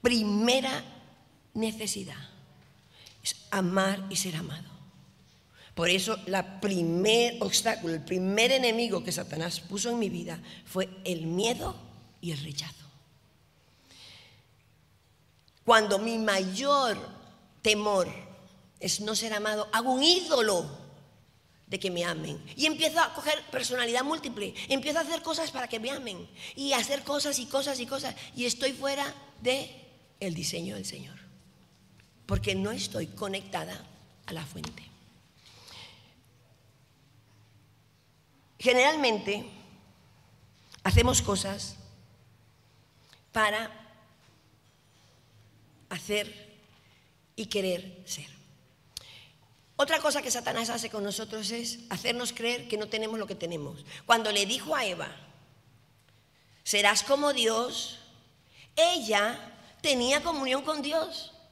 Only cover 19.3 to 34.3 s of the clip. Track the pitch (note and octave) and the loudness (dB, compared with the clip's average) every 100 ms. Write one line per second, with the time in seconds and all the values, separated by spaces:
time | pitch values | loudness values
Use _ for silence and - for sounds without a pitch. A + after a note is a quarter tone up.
19.3 | G#3+ G#3+ G#3+ G#3+ A3 A#3+ B3+ D4+ F4+ E4+ | -2 -2 -2 0 0 2 4 6 6 4
20.3 | C#4+ A3 F#3 D#3 - - - - - - | 2 4 2 0 -10 -18 -20 -20 -20 -20
21.3 | _ _ _ - F#3 F#3+ F3 E3+ E3 D#3 | _ _ _ -10 -6 -4 -2 -2 -4 -6
22.3 | C#3+ - - D4+ D#4 D#4 D#4 D#4 - C#4+ | -8 -12 0 0 2 2 4 0 0 -2
23.3 | D4+ - B3+ A#3+ B3 A#3+ A#3+ C4+ D#4+ D4+ | -2 -2 -4 -2 0 2 2 0 -2 -4
24.3 | G#3+ G3+ - - C4+ C#4 D4+ D4+ E4 E4 | -6 -8 -8 0 0 2 0 0 -2 -4
25.3 | D#4+ D#4+ C4 A#3+ A3+ A3+ C4+ B3 F#3 E3+ | -4 -4 -6 -6 -6 -4 -6 -8 -10 -14
26.3 | - - - C#4 C4 A3+ C#4 C4+ C#4+ C#4+ | -14 -14 -6 0 0 2 -2 -2 -2 0
27.3 | C#4+ B3 C4+ C#4 C4 A#3+ C4+ C4 - - | -2 -2 -2 0 -4 -4 -4 -6 -8 -14
28.3 | - A#3+ A#3+ C4+ C4+ C4+ C#4 C#4+ - - | -4 -4 0 -2 0 -2 -2 -4 -6 -18
29.3 | - A#3 C4+ - - - - _ _ G3 | -4 0 0 -2 -14 -20 -20 _ _ -6
30.3 | E3 D#3+ F#3 E3+ G#3 - C#3+ C3 - - | -4 -4 -4 -6 -8 -8 -10 -14 -18 -20
31.3 | - - _ _ _ _ - - _ - | -20 -20 _ _ _ _ -20 -20 _ -2
32.3 | G3 G3 F#3+ G3 B3 - - E3 - G#3 | 0 2 0 0 -2 -6 -6 -6 -6 -6
33.3 | G3 F#3+ - D#3+ F3+ - - - - - | -6 -6 -8 -8 -10 -14 -20 -20 -20 -12